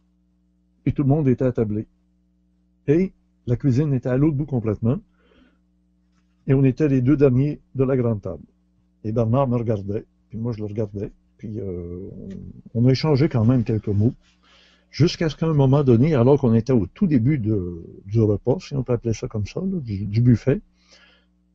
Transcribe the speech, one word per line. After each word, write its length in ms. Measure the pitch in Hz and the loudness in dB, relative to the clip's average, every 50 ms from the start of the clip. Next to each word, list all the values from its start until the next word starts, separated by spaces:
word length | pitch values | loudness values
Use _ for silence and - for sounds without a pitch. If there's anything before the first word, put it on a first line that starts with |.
| _ _ _ _ _ _ _ _ _ _ _ _ _ _ _ _ - | _ _ _ _ _ _ _ _ _ _ _ _ _ _ _ _ -6
et 80 | 131 - | -4 -2
tout 100 | 151 143 | 0 2
le 60 | 131 | 2
monde 180 | 143 160 147 | 2 2 2
était 160 | 135 120 - 131 | 2 0 2 0
attablé. 440 | 127 117 123 113 104 104 104 107 - _ _ _ _ _ _ _ _ _ _ _ _ _ _ _ _ _ _ _ | -2 0 -2 -2 -2 -2 -6 -8 -10 _ _ _ _ _ _ _ _ _ _ _ _ _ _ _ _ _ _ _
Et 240 | 139 147 175 190 190 - _ _ _ _ _ _ | 0 0 2 0 -2 -6 _ _ _ _ _ _
la 100 | 120 120 | -4 -4
cuisine 360 | - - 139 117 135 156 147 135 | -2 0 0 2 2 0 0 -2
était 140 | 123 - | -2 -2
à 80 | 127 123 | -2 0
l'autre 220 | 135 147 160 143 | 2 2 2 0
bout 80 | 131 156 | -2 -4
complètement, 540 | - 135 117 104 110 98 - 113 113 143 214 - _ _ _ _ _ _ _ _ _ _ _ _ _ _ _ _ _ _ _ _ _ _ _ _ _ _ _ - | -4 -4 -4 -2 -2 -4 -2 -2 -2 -2 -4 -6 _ _ _ _ _ _ _ _ _ _ _ _ _ _ _ _ _ _ _ _ _ _ _ _ _ _ _ -2
et 60 | 139 135 | 0 2
on 100 | 139 135 | 4 4
était 240 | 131 127 - 156 | 2 2 2 0
les 140 | 143 135 131 | 2 2 2
deux 160 | 123 131 151 | 2 2 4
derniers 420 | 135 147 135 123 127 143 147 147 - _ _ - | 4 4 4 4 2 0 -2 -4 -8 _ _ -4
de 80 | 131 135 | -2 0
la 140 | 127 139 | 0 0
grande 240 | 127 120 117 110 101 | 0 0 -2 -2 -4
table. 240 | - 92 82 71 - - _ _ _ _ _ _ _ _ _ _ - | -6 -10 -12 -12 -16 -20 _ _ _ _ _ _ _ _ _ _ -8
Et 80 | 107 | -4
Bernard 380 | 113 120 113 113 120 139 139 123 | -2 0 0 2 2 0 2 0
me 80 | 120 | 0
regardait, 480 | 120 113 113 110 98 95 98 101 113 - _ _ _ _ _ | -2 -2 -2 -4 -4 -4 -6 -6 -8 -8 _ _ _ _ _
puis 80 | - | -10
moi 160 | 110 113 120 113 | -8 -8 -6 -6
je 60 | 107 | -6
le 60 | 104 | -8
regardais, 460 | 101 101 113 107 101 104 98 104 - - _ _ _ _ | -8 -6 -6 -6 -6 -6 -8 -10 -10 -12 _ _ _ _
puis, 220 | _ 104 113 104 104 | _ -14 -12 -10 -10
euh, 480 | 95 95 87 90 87 85 87 90 98 - - 190 - 95 95 92 92 92 - - - - - | -8 -8 -8 -8 -10 -10 -12 -12 -14 -14 -16 -16 -16 -16 -16 -16 -16 -18 -20 -20 -16 -6 -2
on 120 | 117 120 | 2 2
a 60 | 131 | 2
échangé 360 | 131 - - 156 147 123 156 | 2 2 2 0 2 2 2
quand 160 | - - 117 107 | 2 0 2 2
même 220 | 117 131 123 107 | 2 2 2 0
quelques 240 | - 110 107 - 110 | -2 -4 -4 -2 -2
mots, 240 | 101 104 107 120 - - _ _ _ _ _ _ _ _ _ _ _ _ _ _ | 0 2 2 0 0 -4 _ _ _ _ _ _ _ _ _ _ _ _ _ _
jusqu'à 380 | - - 151 175 - - 170 151 | -2 0 0 0 0 -2 -4 -4
ce 60 | - | -4
qu'à 100 | - 165 | -4 -2
un 80 | 165 156 | 0 2
moment 300 | 143 135 131 135 151 143 | 2 4 4 4 4 4
donné, 320 | 127 117 113 139 165 151 | 4 4 4 4 4 4
alors 260 | 117 113 131 147 139 | 4 4 4 4 4
qu'on 140 | 135 113 113 | 4 2 2
était 180 | 113 110 - 131 | 2 2 2 0
au 140 | 113 90 | 0 0
tout 180 | - - - 208 | -2 -4 -2 0
début 320 | 165 139 120 110 139 156 | 2 2 2 2 2 0
de, 460 | 135 101 107 110 98 87 87 87 82 82 - - - - | 0 0 -2 -2 -2 -4 -6 -8 -12 -14 -18 -20 -20 -10
du 140 | 98 104 113 | -2 0 2
repas, 360 | 110 104 101 95 - 120 147 185 | 2 2 2 0 0 -2 -2 -2
si 160 | - - 143 | -4 -6 -6
on 60 | 135 | -6
peut 120 | 123 - 123 | -4 -2 -4
appeler 200 | 110 - 117 110 | -4 -2 -4 -4
ça 140 | - 127 | -4 -6
comme 180 | 127 - 107 98 | -8 -6 -6 -8
ça, 140 | - - 139 | -6 -8 -6
là, 200 | 185 190 190 175 | -6 -6 -6 -6
du, 280 | 127 113 101 95 104 | -8 -8 -8 -8 -6
du 140 | 101 104 117 | -4 0 2
buffet, 400 | 120 123 113 - - 127 143 214 - _ _ _ _ _ _ _ _ _ _ _ _ _ _ _ _ _ | 4 4 4 4 2 0 -2 -2 -4 _ _ _ _ _ _ _ _ _ _ _ _ _ _ _ _ _